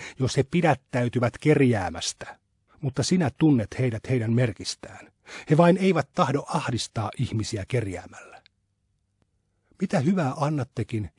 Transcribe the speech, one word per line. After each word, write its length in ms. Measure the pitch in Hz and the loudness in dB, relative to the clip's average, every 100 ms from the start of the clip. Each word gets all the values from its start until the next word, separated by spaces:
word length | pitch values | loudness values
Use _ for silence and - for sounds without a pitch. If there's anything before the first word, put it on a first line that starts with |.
| - - | -8 -4
jos 180 | 127 - | -2 0
he 60 | |
pidättäytyvät 960 | 131 175 165 135 - 123 123 123 117 - | 0 2 2 0 -2 -2 -2 0 -2 0
kerjäämästä, 1000 | 151 147 127 110 87 82 - - - - _ _ _ - | 2 6 6 4 -2 -6 -8 -10 -16 -20 _ _ _ -10
mutta 220 | 135 - | -6 -4
sinä 280 | 120 185 180 - | 0 2 0 2
tunnet 400 | 160 127 101 - | 4 4 0 -2
heidät 320 | 127 110 - | -4 -4 -2
heidän 220 | 127 113 | -2 0
merkistään. 800 | 117 123 - 95 - - - - _ - - - | 0 0 -4 -12 -12 -16 -20 -20 _ -20 -12 0
He 60 | 156 | 6
vain 200 | 170 180 | 6 6
eivät 320 | 190 165 - | 4 2 -2
tahdo 300 | - 135 139 - | -2 0 0 -2
ahdistaa 640 | 160 131 117 - - 101 - | -4 -2 -4 -4 -6 -6 -4
ihmisiä 460 | 123 110 98 104 92 | -4 -2 -4 -6 -4
kerjäämällä. 760 | 123 98 87 - - - - _ _ _ _ _ _ _ _ _ _ _ _ _ - | -4 -4 -10 -12 -20 -20 -20 _ _ _ _ _ _ _ _ _ _ _ _ _ -8
Mitä 200 | 190 185 | -2 0
hyvää 320 | 135 185 139 156 | 2 0 0 -2
annattekin, 760 | 147 151 117 - 104 113 101 | -2 -2 -4 -6 -6 -6 -6